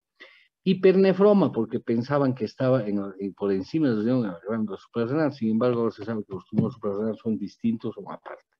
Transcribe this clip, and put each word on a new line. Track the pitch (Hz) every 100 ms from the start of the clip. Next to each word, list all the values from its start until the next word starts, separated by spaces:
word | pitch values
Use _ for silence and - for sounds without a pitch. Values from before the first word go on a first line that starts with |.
| _ _ - _ _ _ 185
Hipernefroma, | 185 190 185 190 185 208 202 139
porque | 120 110 117
pensaban | - 117 117 143 135
que | 127 107
estaba | - 131 127 104
en, | 101 98 95
en, | 98
por | - 101
encima | 95 92 160 147
de | 110
la | 107 127 107 87 98
glándula | 113 107 95
suprarrenal. | - 117 117 147 151
Sin | - 110
embargo, | 113 123 120
ahora | 113
se | - 104
sabe | 113
que | 101
los | 92 -
tumores | 107 113
suprarrenales | 127 104 101 110 107
son | 117 104
distintos | 95 - 117 113 113 101
o | 85
aparte. | - - - _ _